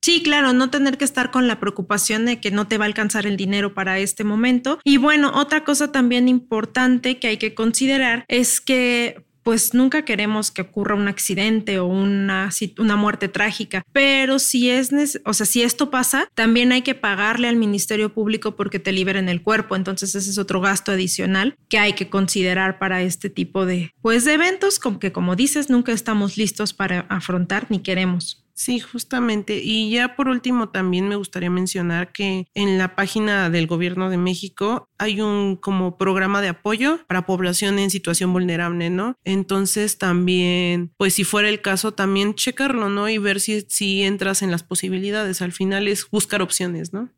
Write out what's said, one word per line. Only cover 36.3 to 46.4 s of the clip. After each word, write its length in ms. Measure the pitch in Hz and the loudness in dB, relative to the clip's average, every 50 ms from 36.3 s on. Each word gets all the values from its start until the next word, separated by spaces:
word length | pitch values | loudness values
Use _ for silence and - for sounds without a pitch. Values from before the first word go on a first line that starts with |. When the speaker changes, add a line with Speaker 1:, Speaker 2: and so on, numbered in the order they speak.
| 202 202 202 | 0 0 0
Speaker 2:
de 60 | 190 | -2
apoyo 520 | 170 - _ 208 214 220 247 277 320 330 - | -4 -4 _ -2 -2 0 2 0 0 0 -2
para 200 | _ 185 185 175 | _ -2 -2 0
población 520 | - 190 180 185 180 175 - - 202 196 202 | 0 0 0 0 0 0 0 0 0 0 2
en 120 | 196 196 | 0 0
situación 420 | 190 196 170 - 170 - 185 180 180 | 0 -2 -2 -2 -2 0 2 2 2
vulnerable, 580 | 180 185 180 170 165 175 170 175 175 170 170 | 2 0 0 0 -2 -2 -2 -2 -2 -2 -2
¿no? 260 | 180 185 196 233 254 _ _ | -2 -2 -2 -4 -6 _ _
Entonces 760 | - 190 190 196 190 196 196 196 185 - 214 208 214 214 - | -2 -2 -2 0 0 0 0 0 0 0 -2 -2 -2 -2 -2
también, 920 | - 185 175 175 180 180 185 180 180 175 180 180 180 175 175 175 175 165 _ | 0 0 2 2 2 2 2 2 2 2 2 2 2 0 0 0 -2 -4 _
pues 180 | _ 196 190 190 | _ 0 0 2
si 100 | - 196 | 0 0
fuera 240 | - - 208 208 214 | 0 0 2 2 2
el 120 | 208 208 | 0 0
caso, 320 | 208 202 190 190 - 220 208 | 0 -2 -2 0 -2 -4 -2
también 400 | - 196 190 196 196 202 208 214 | -2 0 0 2 2 2 0 0
checarlo, 540 | - - - 240 - 269 277 269 240 214 196 | -2 -4 -4 -2 -2 -2 -2 0 0 -2 -2
¿no? 200 | 202 202 202 214 | -2 -2 -2 0
Y 100 | 220 214 | -2 0
ver 220 | 202 202 196 196 | 0 0 0 0
si, 220 | 196 - 214 214 202 _ | -2 -2 -2 -4 -4 _
si 340 | - - 214 196 196 190 196 | -4 -2 -2 0 0 2 2
entras 400 | 196 202 196 196 196 196 196 202 | 0 0 0 -2 -2 0 0 0
en 80 | 190 | 0
las 120 | 175 170 165 | -2 -2 -4
posibilidades. 800 | _ 185 180 - 185 185 185 190 202 202 214 214 196 185 - 185 | _ -6 -4 -4 -2 -4 -4 -2 -2 -4 -4 -4 -4 -4 -4 -6
Al 100 | 180 175 | -6 -4
final 360 | - 190 190 196 196 208 202 | -2 -2 0 0 0 0 0
es 200 | 202 190 - - | -2 -2 -4 -2
buscar 320 | - 208 196 - - 208 | -2 -2 -2 0 -2 -2